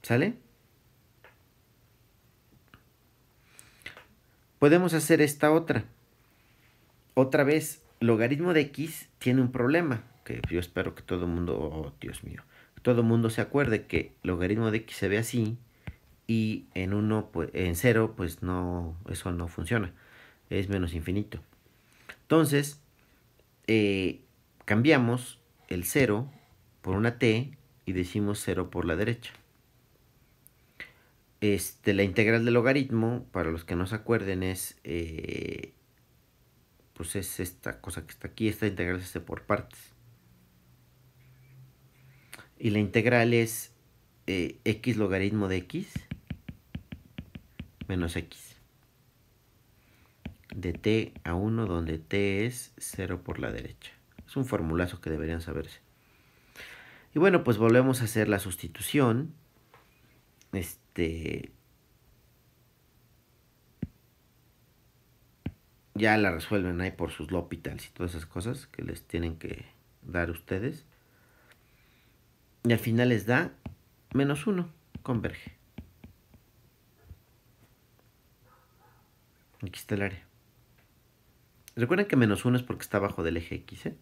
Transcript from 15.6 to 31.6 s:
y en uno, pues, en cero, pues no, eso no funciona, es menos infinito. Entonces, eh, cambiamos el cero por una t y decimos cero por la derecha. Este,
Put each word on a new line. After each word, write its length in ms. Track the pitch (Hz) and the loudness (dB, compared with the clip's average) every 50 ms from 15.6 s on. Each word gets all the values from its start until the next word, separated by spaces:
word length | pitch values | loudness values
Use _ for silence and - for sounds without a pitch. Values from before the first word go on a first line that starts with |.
| - _ _ _ _ - - _ _ _ - _ _ - | -12 _ _ _ _ -16 -16 _ _ _ -20 _ _ -2
y 360 | 113 113 110 110 107 - - - _ | 0 0 2 0 -2 -4 -8 -10 _
en 180 | 92 92 92 101 | -4 -2 0 0
uno, 360 | 104 107 107 110 107 104 - - | 0 2 2 2 0 -2 -4 -4
pues, 160 | 85 80 - - | -4 -4 -4 -2
en 220 | 80 92 90 85 | -2 -2 0 0
cero, 380 | 85 - 123 113 113 110 110 - | 2 4 4 4 4 2 0 -2
pues 260 | - 92 82 82 - | -6 -6 -6 -6 -6
no, 560 | - 90 90 90 90 87 87 87 87 82 82 85 - - | -4 -2 -2 -2 -2 -2 -4 -4 -4 -6 -8 -10 -10 -8
eso 220 | - - - 92 | -8 -6 -4 -4
no 180 | 87 87 87 85 | -4 -4 -4 -6
funciona, 440 | - - - - 117 113 101 90 - - - - - - - - - _ _ _ | -6 -8 -4 -2 -2 -2 -2 -4 -8 -16 -20 -20 -20 -20 -20 -20 -20 _ _ _
es 200 | - 95 98 92 | -4 -4 -2 -2
menos 240 | 98 98 90 85 80 | -2 -2 -2 -2 -4
infinito. 480 | 85 80 - 90 101 104 - - - - _ _ _ _ _ _ _ _ _ _ _ _ - - _ | -6 -4 -2 -2 -2 -2 -4 -10 -14 -16 _ _ _ _ _ _ _ _ _ _ _ _ -20 -20 _
Entonces, 600 | _ _ 156 160 160 131 143 143 143 143 - - _ _ _ _ _ _ _ _ _ _ _ _ _ _ _ _ _ | _ _ 4 4 6 6 2 0 0 -2 -8 -14 _ _ _ _ _ _ _ _ _ _ _ _ _ _ _ _ _
eh, 540 | - 113 110 107 101 98 95 95 85 - - - _ _ _ _ _ _ _ - | 2 4 4 4 4 2 2 0 -2 -2 -4 -14 _ _ _ _ _ _ _ -2
cambiamos 800 | - 107 107 120 151 156 135 123 117 120 123 120 - - _ _ _ _ _ _ | 0 2 4 6 6 6 6 6 2 0 -2 -4 -10 -16 _ _ _ _ _ _
el 160 | - - 90 90 | -8 -6 -6 -6
cero 480 | - - 151 135 98 104 107 131 139 - - _ _ _ _ _ _ _ _ | 0 2 2 4 4 2 0 -2 -6 -12 -20 _ _ _ _ _ _ _ _
por 140 | - 90 92 | -4 -2 0
una 240 | 98 113 120 117 - | 2 2 0 0 2
t 380 | 135 113 110 113 139 - - - _ _ _ _ _ | 2 4 4 2 0 -4 -10 -18 _ _ _ _ _
y 60 | - | -4
decimos 500 | 92 90 90 87 - 107 104 101 104 101 - | -2 -2 -4 -2 -2 -2 0 0 -2 -2 -2
cero 260 | - 92 92 90 - | -2 -2 -2 -2 -4
por 160 | - 87 85 | -4 -4 -2
la 100 | 85 80 | 0 0
derecha. 380 | 87 104 117 120 - - - - - _ _ _ _ _ _ _ _ _ _ _ _ _ _ _ _ _ _ _ _ _ - _ _ _ _ _ _ - - _ _ _ _ _ _ _ _ _ _ | 0 0 -2 -2 -4 -8 -18 -18 -20 _ _ _ _ _ _ _ _ _ _ _ _ _ _ _ _ _ _ _ _ _ -20 _ _ _ _ _ _ -20 -20 _ _ _ _ _ _ _ _ _ _
Este, 520 | - 104 101 95 | 2 2 2 2